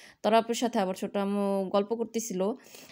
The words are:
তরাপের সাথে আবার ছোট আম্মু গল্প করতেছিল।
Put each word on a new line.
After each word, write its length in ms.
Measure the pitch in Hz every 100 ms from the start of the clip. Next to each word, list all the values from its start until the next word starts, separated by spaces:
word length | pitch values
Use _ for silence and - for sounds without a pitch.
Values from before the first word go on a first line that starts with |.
| - -
তরাপের 340 | 208 226 220 233
সাথে 240 | 254 240
আবার 160 | 185 185
ছোট 220 | 196 202
আম্মু 520 | 196 202 202 196 190
গল্প 260 | 202 202 233
করতেছিল। 460 | 226 226 226 185 190 247 - - -